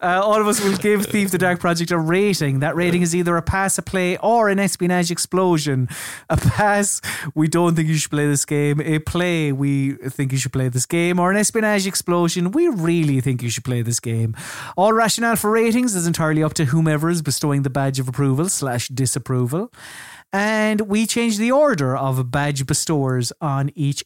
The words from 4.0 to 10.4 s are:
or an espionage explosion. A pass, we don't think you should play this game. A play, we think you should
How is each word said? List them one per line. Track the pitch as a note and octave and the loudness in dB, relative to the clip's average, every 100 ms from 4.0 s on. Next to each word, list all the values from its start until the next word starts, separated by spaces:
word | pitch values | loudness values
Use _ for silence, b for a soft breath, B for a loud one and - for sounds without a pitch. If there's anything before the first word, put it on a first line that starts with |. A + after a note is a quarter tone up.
| F3+ F3+ | -2 0
or | G#3+ A#3 G#3+ | 2 2 2
an | G3 | 2
espionage | G3 - F3+ F3+ E3+ | 0 0 0 2 0
explosion. | F3 - F3+ F#3 E3 D3 C3 B2 B B B - | -2 -2 0 2 2 2 0 -2 B B B -2
A | D#3+ | 0
pass, | - - G#3 G3+ G3+ - B B D3+ D3+ | 2 2 2 2 0 -4 B B -6 0
we | D#3+ | 0
don't | E3+ E3+ E3+ | 2 2 2
think | D#3+ | 2
you | D#3 | 0
should | - | 0
play | D3 D3 | 0 0
this | C#3+ - | 0 0
game. | D3 D3 D3 | 0 0 0
A | D3+ D#3 | 0 -2
play, | D#3 F3 F3+ E3+ D3+ | -2 -2 0 0 0
we | C3+ C#3+ C#3 C3+ | 0 0 0 0
think | C3+ C3+ - C3+ | -4 -8 -4 -2
you | |
should | C3 | -2